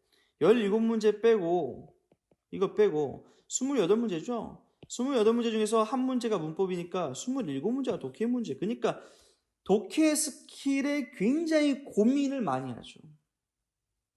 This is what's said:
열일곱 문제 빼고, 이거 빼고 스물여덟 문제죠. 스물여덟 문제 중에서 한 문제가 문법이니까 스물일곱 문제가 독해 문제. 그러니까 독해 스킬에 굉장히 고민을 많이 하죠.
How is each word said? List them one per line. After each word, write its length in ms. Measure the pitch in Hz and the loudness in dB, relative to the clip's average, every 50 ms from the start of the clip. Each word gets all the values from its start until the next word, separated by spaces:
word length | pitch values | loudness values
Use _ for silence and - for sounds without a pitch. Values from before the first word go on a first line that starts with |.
| _ _ _ _ _ _ _ - | _ _ _ _ _ _ _ 2
열일곱 400 | 143 175 226 247 208 196 190 226 226 | 4 4 4 4 4 2 2 2 2
문제 380 | 226 226 220 208 214 208 208 | 0 0 2 2 2 2 2
빼고, 760 | - 233 226 214 175 165 175 180 156 123 107 - - - _ _ _ _ _ _ _ _ _ _ _ _ | 4 4 4 4 2 0 0 0 -2 -4 -6 -10 -16 -20 _ _ _ _ _ _ _ _ _ _ _ _
이거 220 | - 175 190 180 180 | -6 -2 -2 0 2
빼고 520 | - 214 196 156 151 151 127 117 - - - _ _ _ - | 2 2 4 2 0 -2 -4 -6 -10 -16 -20 _ _ _ -8
스물여덟 500 | - - 254 269 285 262 185 165 208 220 | -6 -4 -4 -2 0 2 2 4 2 2
문제죠. 680 | 240 220 180 160 160 - 240 233 180 143 151 - _ _ _ _ - - | 2 -2 -4 -4 -4 -6 -6 -6 -8 -10 -14 -18 _ _ _ _ -20 -12
스물여덟 460 | - - 240 269 285 240 208 220 233 | -8 -6 -2 0 2 2 4 4 4
문제 160 | 240 233 233 | 2 2 0
중에서 320 | 220 220 214 214 226 226 214 | 0 0 0 2 2 2 2
한 180 | 214 - 254 | 2 0 -2
문제가 380 | 254 254 262 247 - 226 214 185 | 0 0 0 -2 0 0 -2 -2
문법이니까 720 | 156 156 160 - 196 185 185 175 175 175 - 190 175 139 127 | -2 -4 -2 -2 -2 -2 -2 -4 -4 -4 -4 -4 -4 -4 -6
스물일곱 640 | - - 247 254 277 226 156 139 135 143 208 247 | -8 -6 -6 -4 -4 -4 -4 -4 -4 -2 -2 -2
문제가 240 | 277 269 - 202 165 | -2 -2 -2 -4 -4
독해 260 | - 135 131 - 220 | -6 -8 -6 -4 -2
문제. 300 | 233 247 247 226 175 135 | -2 -2 -2 -2 -4 -6
그러니까 440 | - - 202 240 240 - 202 - - - - - _ _ _ _ _ _ _ _ _ - | -4 -4 -4 -4 -2 -2 -2 -4 -4 -10 -20 -20 _ _ _ _ _ _ _ _ _ 0
독해 500 | - 190 220 185 - - 302 311 311 302 | 2 2 2 2 0 0 2 4 4 4
스킬에 960 | - - 285 - - - - - - - 277 277 277 277 285 285 294 247 - - | 2 -2 -4 -6 -12 -18 -20 -14 -6 -2 0 0 0 0 0 0 -2 -4 -6 -4
굉장히 680 | - 190 226 269 320 339 320 320 302 294 294 269 - - | -2 0 0 2 0 0 2 2 4 4 2 2 -2 -4
고민을 560 | - - - 208 233 269 285 285 269 277 269 | -4 0 2 4 4 4 2 2 0 -2 -2
많이 320 | 226 160 131 131 135 131 120 | -2 -2 -2 -2 -4 -6 -10
하죠. 280 | - - - - - - - - _ _ _ _ _ _ _ _ _ _ _ _ _ _ _ _ _ _ _ _ | -12 -14 -16 -18 -20 -20 -20 -20 _ _ _ _ _ _ _ _ _ _ _ _ _ _ _ _ _ _ _ _